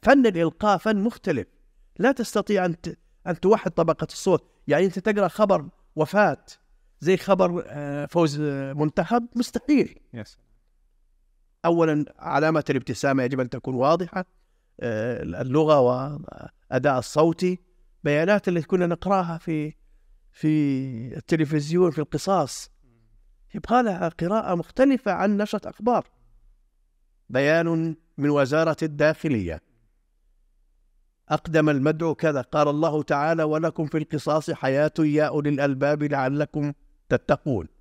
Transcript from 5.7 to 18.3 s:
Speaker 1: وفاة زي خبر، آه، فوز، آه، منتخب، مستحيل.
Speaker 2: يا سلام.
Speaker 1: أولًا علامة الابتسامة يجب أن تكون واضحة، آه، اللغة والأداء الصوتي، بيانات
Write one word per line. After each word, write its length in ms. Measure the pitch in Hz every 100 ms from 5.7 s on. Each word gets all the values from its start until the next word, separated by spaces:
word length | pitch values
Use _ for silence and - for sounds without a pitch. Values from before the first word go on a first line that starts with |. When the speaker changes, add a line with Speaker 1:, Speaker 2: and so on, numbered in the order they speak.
| _ _ -
Speaker 1:
وفاة 500 | 156 202 202 135 _ - _ _ _ _
زي 180 | 147 185
خبر، 460 | - 185 185 175 -
آه، 380 | 147 147 143 143
فوز، 340 | 170 165 143
آه، 320 | 151 139 135
منتخب، 540 | 143 151 - 165 240 240 233
مستحيل. 640 | 247 247 - 294 170 - _
Speaker 2:
يا 100 | 120
سلام. 200 | 104 _ _ _ _ _ _ _ _ _ _ _ _ _ 165
Speaker 1:
أولًا 400 | 170 160 151 147 -
علامة 440 | - 143 156 160 -
الابتسامة 540 | 135 123 113 139 135
يجب 160 | 123 131
أن 100 | 123
تكون 260 | 127 - 131
واضحة، 500 | 135 170 175 185 185 _ _ _ _ -
آه، 440 | - 110 113 117 - 90
اللغة 380 | 127 139 156 147
والأداء 1200 | 123 127 139 147 - - - _ _ 127 135 131
الصوتي، 600 | - 151 165 165 180 180 _ _ _ _
بيانات 440 | 151 147 170